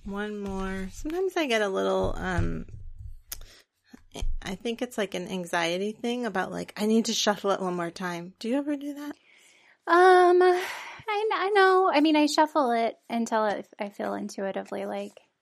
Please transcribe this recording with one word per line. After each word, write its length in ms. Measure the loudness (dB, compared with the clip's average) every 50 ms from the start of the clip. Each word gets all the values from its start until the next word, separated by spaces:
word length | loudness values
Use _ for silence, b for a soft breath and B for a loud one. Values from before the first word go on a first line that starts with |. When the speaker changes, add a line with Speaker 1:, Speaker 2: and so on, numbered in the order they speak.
| -12
Speaker 1:
One 340 | -10 -8 -6 -6 -8 -8 -8
more. 480 | -8 -6 -6 -4 -4 -4 -6 -6 -8 -10 -10
Sometimes 420 | -10 -8 -6 -4 -2 -4 -2 -2
I 120 | -2 -2
get 140 | 0 0 0
a 60 | 0 0
little, 440 | -2 -2 0 0 0 0 0 -2 -4
um, 480 | -4 -4 -4 -2 0 0 0 -2 -4 -8 -12 -14 -14 -14 -14 -14 -14 -14 -14 -14 -16 -16 -16 -16 -16 b b b b b b _ _ _ _ -20 -20 _ _ -8 -4 -2 0 0 -2 -4
I 120 | -6 -10
think 260 | -6 -6 -6 -4 -4
it's 160 | -6 -6 -4
like 160 | -4 -4 -4 -4
an 140 | -8 -6 -6
anxiety 600 | -6 -6 -6 -4 -2 -2 0 0 -2 -2 -4 -4
thing 340 | -6 -6 -4 -4 -4 -2 -4
about, 260 | -4 -2 -2 -4 -4
like, 220 | -4 -8 -8 -8 -6
I 100 | -2 0
need 200 | 2 4 4 2
to 80 | 2 -2
shuffle 380 | 0 0 0 0 0 0 0
it 100 | 0 0
one 140 | 0 -4 -4
more 160 | -4 -4 -6
time. 420 | -8 -8 -8 -8 -6 -8 -10 -14 -14 -10
Do 100 | -6 -2
you 80 | -2
ever 180 | -2 -2 -2 -6
do 180 | -6 -6 -10 -10
that? 200 | -10 -12 -12 -12 b b b b b b b b b b b b b b
Speaker 2:
Um, 540 | 2 4 6 8 8 8 8 8 6 6 6
I, 180 | 6 6 4 2 -2 B B B B B B B B -4 -4 -2 -2 -2 -2
I 160 | -2 -2 2 4
know. 360 | 6 6 8 6 6 6 6 4
I 80 | 4
mean, 140 | 4 4 4
I 100 | 4 4
shuffle 460 | 4 4 4 2 4 4 2 2 2
it 240 | 2 2 2 0 -2 _ _ -6
until 360 | -4 -2 -2 0 0 2 2
it, 220 | 2 0 -2 -6 _ -10 -10
I 100 | -10 -10
feel 260 | -8 -6 -6 -4 -4
intuitively 680 | -4 -6 -8 -8 -6 -6 -4 -4 -6 -6 -8 -8 -8 -6
like 280 | -6 -6 -8 -8 -10 -14 -20 _ _ _ _